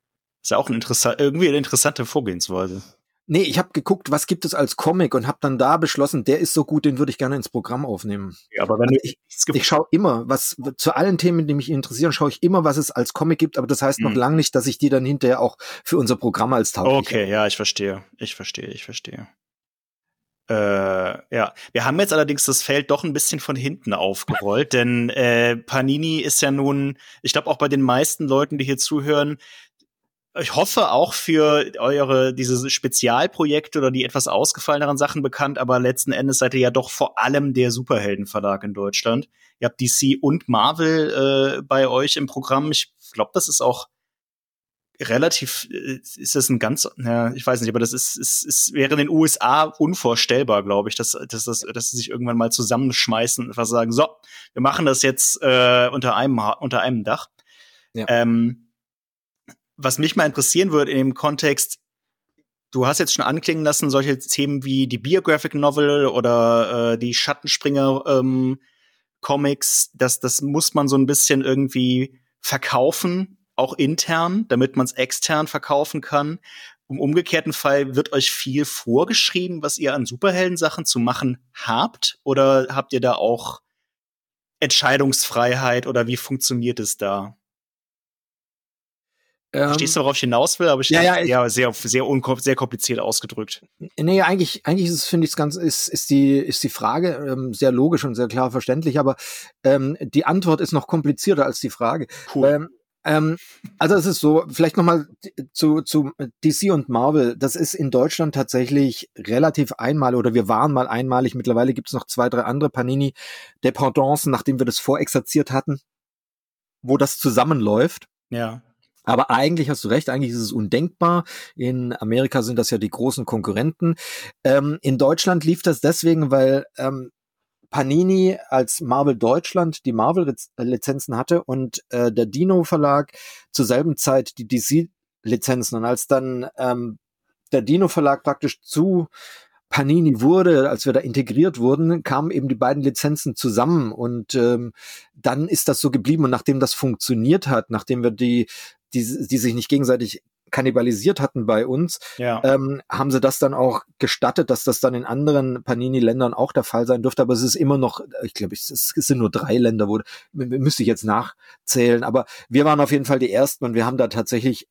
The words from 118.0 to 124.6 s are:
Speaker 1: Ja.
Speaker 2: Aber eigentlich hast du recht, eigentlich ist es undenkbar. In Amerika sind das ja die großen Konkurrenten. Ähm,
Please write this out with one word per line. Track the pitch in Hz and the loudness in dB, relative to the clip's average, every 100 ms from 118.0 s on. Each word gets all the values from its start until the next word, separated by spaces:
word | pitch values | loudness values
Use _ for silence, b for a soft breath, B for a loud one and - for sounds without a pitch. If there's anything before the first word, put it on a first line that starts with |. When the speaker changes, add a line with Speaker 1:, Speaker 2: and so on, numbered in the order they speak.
| - _ - | -20 _ -10
Speaker 1:
Ja. | 120 113 117 - _ _ _ - | -6 -6 -10 -20 _ _ _ 0
Speaker 2:
Aber | 120 - | 2 2
eigentlich | 120 147 165 139 | 2 2 0 -2
hast | 143 | -4
du | 104 | 0
recht, | 131 143 | 0 0
eigentlich | 131 127 | -2 -2
ist | 120 | -4
es | 107 | -4
undenkbar. | 113 104 120 170 - 170 175 B B B - | -4 -2 0 -2 0 0 2 B B B -8
In | 127 127 123 120 | -4 -4 -4 -4
Amerika | 110 117 131 135 | 0 0 2 0
sind | 113 120 | -2 -2
das | 113 | 0
ja | 110 | -2
die | 104 | -2
großen | - 127 131 | -2 -4 -4
Konkurrenten. | 117 113 107 101 151 - 170 165 B B B - | -4 -4 -2 -2 -2 -2 -2 -2 B B B -2
Ähm, | 135 139 | 2 4